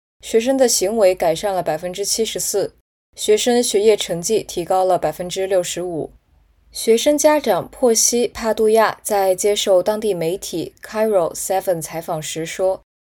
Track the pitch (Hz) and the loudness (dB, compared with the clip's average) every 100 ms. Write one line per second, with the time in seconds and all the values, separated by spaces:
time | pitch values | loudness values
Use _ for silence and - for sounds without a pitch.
0 | _ _ - 226 233 269 240 - 185 226 | _ _ -2 0 2 2 2 2 0 4
1 | 190 185 175 160 208 185 - 156 180 180 | 4 4 0 0 -2 -2 -2 -4 -6 -6
2 | 202 - 220 185 - 202 170 _ _ _ | -4 -2 -2 -4 -4 -2 -2 _ _ _
3 | _ - - 214 247 240 240 202 220 208 | _ -8 2 2 4 2 2 2 4 2
4 | - 170 175 220 - - 165 185 185 175 | 0 -6 -2 -2 -2 -8 -2 0 2 2
5 | 156 156 180 190 190 190 175 175 180 160 | 0 -4 -8 -6 0 0 -2 -6 -6 -6
6 | - - _ _ _ _ _ - - 226 | -8 -12 _ _ _ _ _ -6 2 2
7 | 294 294 302 302 247 175 - - 247 220 | 4 4 4 2 2 -2 -2 -2 0 2
8 | - 240 240 - 226 214 220 220 208 - | 2 0 -2 -4 -4 0 2 4 2 -2
9 | - 208 190 185 208 208 - 180 180 214 | -4 0 0 2 0 0 2 4 4 0
10 | 214 175 160 190 - 170 - _ - 220 | -2 -2 -2 -4 -8 -8 -8 _ -10 -2
11 | 220 196 165 - - 190 185 170 156 160 | 2 2 0 -4 -4 -2 0 -4 -4 -10
12 | 170 160 151 160 160 - 190 190 _ _ | -8 -8 -6 -8 -8 -2 -2 -2 _ _
13 | _ | _